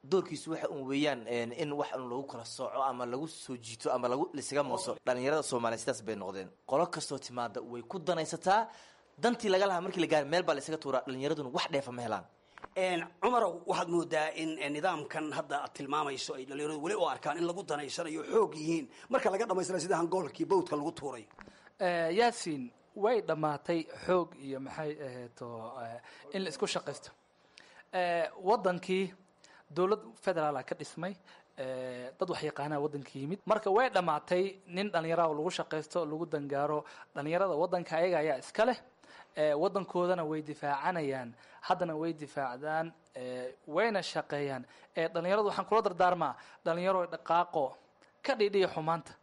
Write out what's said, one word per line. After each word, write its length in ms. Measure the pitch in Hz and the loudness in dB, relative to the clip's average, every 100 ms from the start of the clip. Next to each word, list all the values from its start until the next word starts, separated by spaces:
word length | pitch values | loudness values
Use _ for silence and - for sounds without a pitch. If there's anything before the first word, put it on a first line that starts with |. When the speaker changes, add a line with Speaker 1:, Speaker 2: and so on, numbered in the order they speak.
Speaker 1:
Doorkiisu 460 | 131 185 180 147 - | 2 0 2 -8 -6
waxa 180 | 160 170 | -4 -4
uun 180 | 160 131 | -6 -2
weeyaan, 400 | 139 147 131 113 | 2 2 0 -2
een, 260 | 120 117 | -2 -2
in 200 | 123 151 | -4 -4
wax 180 | 143 147 131 | -2 -2 -4
uun 120 | 123 | -4
lagu 160 | 123 139 | -6 -6
kala 180 | 117 | -10
sooco 380 | 113 - 123 120 | -12 -8 -6 -2
ama 240 | 135 123 123 | -2 -2 -4
lagu 200 | 123 160 | -4 -6
soo 300 | - - 123 | -10 -10 -10
jiito 340 | 113 113 147 | -10 -6 -2
ama 180 | 127 120 | 0 0
lagu, 220 | 131 170 | 0 -2
laisaga 280 | 147 135 139 | -4 -2 -2
mooso. 340 | 143 120 123 110 - | 0 -2 -4 -2 0
Dhalinyarada 360 | 123 131 156 | 0 2 2
Soomaaliyeed 380 | 143 123 117 113 | 0 0 0 0
sidaas 220 | - 123 | -2 -4
bay 100 | 110 104 | -4 -6
noqdeen. 320 | 95 95 92 - - | -4 -8 -10 -14 0
Qolo 200 | 135 175 | 2 2
kastoo 320 | 165 - 135 | -2 -6 -8
timaadda 420 | - 123 120 120 | -6 -6 -4 -6
way 200 | 117 120 | -8 -12
ku 160 | 117 190 | -8 -6
danaysataa. 720 | 156 165 156 156 185 202 220 - - - _ - | 0 0 -2 -2 4 4 2 -8 -20 -20 _ 0
Dantii 300 | 220 240 214 | 2 2 4
laga 180 | 185 202 | 4 4
lahaa 140 | 180 | 2
markii 200 | 185 - | -2 0
la 60 | 165 | 4
gaaro 200 | 151 139 | 4 4
meel 140 | 170 | 2
baa 120 | 175 | 4
la 60 | 143 | 0
isaga 180 | 147 156 | 0 -4
tuuraa. 240 | 143 131 135 | 0 0 0
Dhalinyaraduna 420 | 131 139 151 131 | -2 0 0 -2
wax 180 | 147 151 | -2 0
dheefa 220 | 143 127 | -2 -2
ma 100 | 123 | -6
helaan. 220 | 117 101 85 _ _ - - - | -4 -4 -6 _ _ -20 -8 -2
Speaker 2:
Een, 300 | 185 175 170 - | 0 0 -4 -2
Cumarow, 400 | 220 247 202 170 - | 2 4 2 -2 -2
waxaad 220 | 180 175 | 0 2
moodaa 400 | 170 143 156 156 | 2 2 2 0
in, 240 | 160 160 160 | -2 -4 -2
eh, 120 | 147 | -2
nidaamkan 600 | 147 185 160 139 156 151 | 0 0 0 -4 -4 -4
hadda 300 | 139 147 143 | -4 -2 -4
aad 100 | 139 | -4
tilmaamayso 600 | - 139 147 147 131 - | -8 -2 0 0 -4 -6
ay 100 | 139 131 | -8 -8
dhalinyaradu 360 | 139 151 151 | -4 -4 -4
weli 120 | 160 208 | -4 0
u 80 | 165 | 0
arkaan 300 | 123 - 156 | 0 -2 0
in 80 | 170 | 0
lagu 160 | 175 | -2
danaysanayo 600 | 170 147 143 - 170 160 | -4 -4 -4 -6 -4 -4
xoog 300 | - 220 190 | 2 4 4
yihiin 340 | 156 156 165 135 - - | 2 0 0 -2 -14 -2
marka 200 | 254 208 | 2 2
laga 160 | 196 226 | 2 2
dhamaystiro 320 | 185 175 185 | 2 2 0
sida 180 | 170 165 | 2 2
hangoolkii 480 | 170 185 147 - 156 | 2 0 -2 -4 4
bowdka 300 | 190 - 147 | 4 4 -2
lagu 160 | 147 | -2
tuuray. 320 | 165 143 123 104 - - - - _ | -4 -8 -8 -12 -20 -20 -20 -20 _
Speaker 3:
Eh, 320 | 185 175 165 185 | 0 2 2 4
Yaasiin, 540 | 240 226 180 147 123 - _ 208 | 4 2 -4 -4 -6 -12 _ 0
way 240 | 202 240 | 2 4
dhammaatay 640 | - 156 151 143 - 170 160 - - | 2 0 0 0 0 0 -2 -8 2
xoog 280 | 185 165 - | 4 2 -6
iyo 200 | 135 135 | -8 -6
maxay 320 | 135 - 151 151 139 | -6 -6 -6 -6 -8
aheeto, 680 | 123 120 - 120 117 113 131 | -10 -14 -12 -10 -8 -10 -10
eh, 180 | 117 117 - - - 196 | -10 -12 -16 -20 -8 -4
in 60 | |
la 40 | 185 | -4
isku 160 | 147 202 | -2 -2
shaqaysto. 440 | 180 - 139 - - _ _ _ - - - - | -2 -4 -10 -14 -20 _ _ _ -20 -20 -20 -4
Eh, 360 | 190 175 170 165 - | 0 2 2 0 0
waddankii 720 | 185 226 185 175 - 185 190 - _ _ - - _ | 2 4 4 0 0 0 0 -6 _ _ -20 -20 _
dowlad 300 | 151 185 214 220 - | 0 2 2 0 -4
federaal 340 | - 170 151 139 | -2 2 2 0
ah 60 | |
ka 100 | - | -4
dhismay, 400 | - 143 - 175 202 - - _ - | -6 -6 -6 -8 -8 -16 -20 _ -8
eh, 520 | 131 131 127 123 123 - | -6 -4 -6 -8 -10 -4
dad 100 | 185 | -2
wax 120 | 151 | -2
yaqaanaa 380 | 151 143 147 151 | -4 -4 -2 0
waddanka 300 | 147 143 131 | -2 -4 -10
yimid. 260 | 135 139 196 - | -8 -6 -6 0
Marka 240 | 214 202 | 0 4
way 180 | 196 262 | 4 4
dhammaatay 540 | 196 170 151 - 180 196 190 - | 2 2 -2 2 2 2 -4 -10
nin 240 | 175 208 | -4 -2
dhalinyaro 320 | 170 160 165 | 0 2 2
ah 60 | 165 | 2
oo 60 | |
lagu 160 | 151 165 | 2 -2
shaqaysto, 540 | - 160 156 151 175 156 | -2 -4 -4 -2 -2 -2
lagu 200 | 156 165 | -4 -2
dangaaro. 580 | 156 143 139 147 151 147 - - | -4 -2 0 2 0 -4 -18 -12
Dhalinyarada 400 | - 147 170 196 | -6 -2 2 2
waddanka 420 | 151 180 180 170 165 | 2 2 0 0 2
ayaga 220 | 180 170 | 4 4
ayaa 200 | 156 131 | 2 0
iska 260 | - - | -2 2
leh. 140 | 226 - - _ - - - - | 2 2 -6 _ -20 -20 -12 0
Eh, 180 | 151 147 | 2 4
waddankoodana 640 | 190 190 180 180 175 180 | 2 0 0 0 2 2
way 180 | 156 156 | 0 -2
difaacanayaan. 920 | 151 147 147 139 160 175 143 131 120 117 - - | -4 -6 -2 0 0 0 0 -2 -6 -12 -20 -16
Haddana 340 | - 185 170 156 | -2 0 0 -2
way 160 | 165 | -2
difaacdaan, 800 | 156 143 - 131 127 151 156 165 - _ | -4 -8 -4 -4 -4 -2 -2 -2 -8 _
eh, 400 | - 127 127 127 - - | -10 -8 -6 -8 -10 -4
wayna 340 | 156 226 202 | 2 2 2
shaqeeyaan. 640 | 165 160 - 147 143 131 127 - - | -2 -4 -2 -2 -2 -4 -8 -20 -8
Eh, 140 | - 160 | -2 0
dhalinyaradu 400 | 170 175 202 208 | 0 2 4 2
waxaan 180 | 190 185 | 0 4
kula 160 | 220 | 4
dardaarmaa, 540 | 202 175 180 175 151 120 - - | 4 4 4 6 0 -2 -14 -6
dhalinyaro 420 | 175 170 180 190 175 | -2 0 2 2 0
dhaqaaqo, 680 | 165 - 170 175 165 135 - - _ - _ | -6 2 4 4 0 0 -4 -20 _ -20 _
ka 120 | - 254 | -2 4
dhidhiya 320 | 202 196 180 | 4 6 4
xumaanta. 440 | 170 156 165 - - | 2 0 0 -2 -20